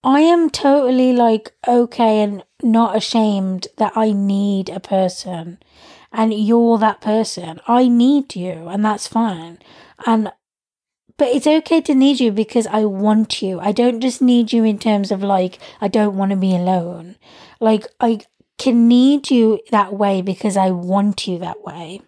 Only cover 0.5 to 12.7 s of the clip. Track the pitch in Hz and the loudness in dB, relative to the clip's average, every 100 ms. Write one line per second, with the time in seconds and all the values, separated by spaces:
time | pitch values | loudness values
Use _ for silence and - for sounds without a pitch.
0.5 | - 277 285 254 254 254 247 233 220 - | 0 2 2 2 2 2 4 2 0 -4
1.5 | _ - 240 240 - 226 214 208 202 - | _ 0 2 0 0 2 2 0 -4 -14
2.5 | _ 240 226 233 214 - 233 214 202 190 | _ 0 2 2 0 -2 0 0 0 -4
3.5 | 185 - - 214 226 220 202 196 196 202 | -6 -10 -4 -4 0 -2 0 -2 0 -2
4.5 | 196 190 190 - 190 185 185 185 175 165 | -2 -4 -10 -4 0 0 -4 -12 -12 -12
5.5 | 170 _ _ - - _ 226 220 214 214 | -18 _ _ -20 -20 _ -2 -2 0 0
6.5 | 233 233 226 220 220 214 214 214 - 165 | 2 2 2 0 -2 -2 -2 -2 -8 -12
7.5 | 165 - 247 254 240 247 285 277 190 180 | -12 0 2 4 4 4 2 -2 -8 -10
8.5 | 160 165 202 214 208 - 226 226 175 165 | -10 -8 -4 -2 -4 -4 -2 -2 -6 -14
9.5 | 170 _ - - _ - 226 208 _ _ | -20 _ -20 -20 _ -2 -2 -2 _ _
10.5 | _ _ _ _ _ _ - 269 262 302 | _ _ _ _ _ _ -2 0 2 2
11.5 | 311 311 320 - 269 269 269 240 202 214 | 0 2 -2 2 2 4 2 0 0 -2
12.5 | 247 214 | -2 -2